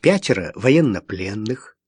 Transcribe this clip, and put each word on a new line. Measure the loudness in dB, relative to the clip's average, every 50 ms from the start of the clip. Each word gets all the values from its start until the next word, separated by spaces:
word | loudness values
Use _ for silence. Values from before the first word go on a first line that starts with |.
пятеро | 4 2 2 2 2 0 -2 -2 -2 -8 -10
военнопленных | -2 2 2 4 4 4 2 0 -2 -6 _ -10 -8 -8 -8 -8 -8 -6 -8 -8 -8 -10 -20 _ _ _